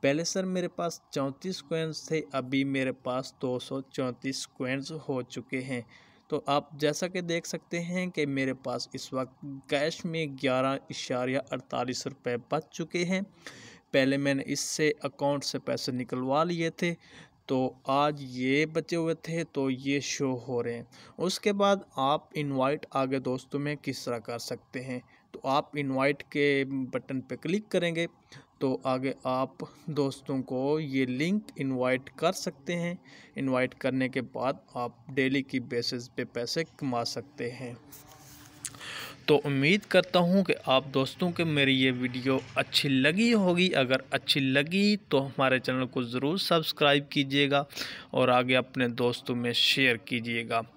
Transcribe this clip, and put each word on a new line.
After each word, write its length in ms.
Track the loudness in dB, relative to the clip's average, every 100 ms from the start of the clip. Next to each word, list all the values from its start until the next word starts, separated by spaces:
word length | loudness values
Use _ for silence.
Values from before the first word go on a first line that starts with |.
पहले 220 | 2 2
सर 200 | 0 -2 -2
मेरे 220 | -2 -4
पास 300 | -2 -4 -4 _
चौंतीस 480 | -4 -4 -4 -8 -8
कॉइन्स 440 | -4 -4 -2 -6 -4
थे, 100 | -4 -2
अभी 280 | -6 -2 0 0
मेरे 260 | 0 -2 -4
पास 300 | -4 -4 -6 -6
दो 180 | -4 -4
सौ 200 | -4 -8 -8
चौंतीस 540 | -4 -4 -4 -6 -6 -10
कॉइन्स 420 | _ -4 -4 -6 -10
हो 200 | -4 -4
चुके 360 | -4 -10 -6 -6
हैं। 220 | -4 -8 -8 -20 -20 _ _
तो 140 | -6 0
आप 220 | 0 0 -2
जैसा 280 | 0 0 -4
कि 140 | -4
देख 240 | -2 -2 -4
सकते 320 | -10 _ -6
हैं 300 | -2 -2 -2
कि 160 | 0 0
मेरे 240 | 0 0 -2
पास 320 | -6 -6 -8
इस 180 | -10 -6
वक्त 240 | -6 -6 _ -14 -14 -2
कैश 340 | 0 0 -2 -6
में 300 | -4 -4 -2
ग्यारह 420 | 0 2 2 0 -6
इशारिया 500 | -12 -4 -2 -2 -2 -4
अड़तालीस 540 | -8 -4 -4 -4 -4 -6
रुपये 300 | -8 -6 -6 -2
बच 160 | -4 -4
चुके 300 | -10 -6 -4
हैं। 180 | -2 -2 -4 _ -20 -18 -20 -20 _
पहले 260 | 2 4 2
मैंने 260 | 0 0 -2
इससे 460 | -4 -4 0 0 0
अकाउंट 400 | -6 -2 0 0
से 140 | -2 -6
पैसे 320 | -4 -4 -2
निकलवा 500 | -4 -4 -4 0 2
लिए 260 | 2 0 -2
थे, 240 | -2 -4 -4 -12 -20 -20 _ -2
तो 340 | 0 0 -4 0
आज 320 | 2 2 0
ये 440 | -8 -4 2 2 2
बचे 300 | -2 -2 -2
हुए 180 | 0 -2
थे 260 | -4 -6 -4
तो 220 | -2 0
ये 300 | 0 0 -2
शो 280 | -2 -2 -2 -2
हो 220 | -4 -4
रहे 140 | -4
हैं। 120 | -6 -10 -20 -20 -4
उसके 340 | -4 0 0
बाद 300 | 4 4 4 0 -2
आप 280 | 2 2 -2 -6
इनवाइट 500 | -2 2 2 0 -2
आगे 260 | -2 0 0
दोस्तों 380 | 0 -4 -4 -4
में 180 | -4 -4
किस 260 | -6 -6 -4
तरह 120 | -6
कर 180 | -6 -8
सकते 400 | -8 -10 _ -10
हैं, 200 | -8 -10 -10 _ _
तो 60 | -8 0
आप 300 | 0 0 -4
इनवाइट 440 | -2 0 2 0 -4
के 380 | 0 2 2
बटन 560 | 0 -4 -4 -6 -6 -8
पे 160 | -6 -8
क्लिक 300 | -2 -2 0
करेंगे 380 | -2 0 -2 -4 _ _ -20 -20 _
तो 200 | -2 0 0
आगे 280 | 0 -2 -4 -2
आप 320 | 0 -2 -6 -14 -12 -6
दोस्तों 500 | 0 0 -2 -4 -4
को 360 | -2 -2 0 0
ये 240 | 0 0 0
लिंक 400 | 0 2 0 -2 -6
इनवाइट 500 | -2 0 2 2 -2 -2
कर 140 | 0
सकते 380 | 0 -6 -8 -6
हैं। 240 | -2 -2 -6 -12 -20 -14 -4
इनवाइट 360 | 0 2 0
करने 340 | 0 -2 0 0
के 120 | -2
बाद 380 | -4 -2 -2 -2 -8 -6
आप 200 | -6 -8 -6
डेली 320 | 0 2 2
की 180 | 0 -4
बेसिस 460 | -2 -4 -2 -6 -8
पे 160 | -8 -6
पैसे 380 | -4 -4 -4 -4 -6
कमा 220 | -4 -2 -2
सकते 440 | -6 -10 -8 -8
हैं। 260 | -6 -12 -12 -18 -20 -20 -20 -20 -20 -20 -16 -16 -14 -14 -12 -12 -10 4
तो 80 | 4
उम्मीद 460 | 4 2 4 4 6
करता 320 | 4 6 2
हूँ 220 | 4 4
कि 100 | 4 0 4
आप 180 | 2 4
दोस्तों 420 | 0 0 0 -2
के 120 | 0 2
मेरी 280 | 4 4
ये 160 | 6 4
वीडियो 480 | 2 -2 -2 0 0 0 -2
अच्छी 320 | 0 0 2
लगी 400 | 4 4 4 4
होगी। 360 | 6 4 4 4 4
अगर 260 | 2 2 0
अच्छी 280 | -4 0 2
लगी 540 | 4 2 2 2 4 2 2
तो 80 | 0
हमारे 380 | 0 2 2 2
चैनल 260 | 0 -2 -2
को 160 | -2
ज़रूर 340 | -2 -2 0 0
सब्सक्राइब 680 | 2 2 2 2 4 4 2
कीजिएगा 540 | -2 2 2 4 2 0 -8 -10 -12 -4
और 180 | 2 4
आगे 240 | 4 4 2
अपने 320 | 2 0 0 2
दोस्तों 360 | 0 0 -4
में 180 | -2 0
शेयर 420 | 2 2 4 4 2 0
कीजिएगा। 540 | -4 -2 -4 -2 -2 -4